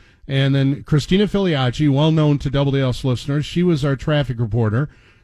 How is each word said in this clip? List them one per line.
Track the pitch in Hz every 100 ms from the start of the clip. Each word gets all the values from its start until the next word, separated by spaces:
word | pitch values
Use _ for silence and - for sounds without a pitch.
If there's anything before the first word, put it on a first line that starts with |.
| _ _ -
And | 135 135
then | 139 135 139
Christina | - 147 - 185 208
Filiaggi, | 202 190 143 127 - 151
well | 135 156
known | 160 151 143
to | 143
Double | 139 139
Dale's | 135 131 123
listeners, | 135 120 - 143 139
she | 175
was | 180 160
our | 143 139
traffic | - 147 135 117
reporter. | 120 113 110 110 147 - _ _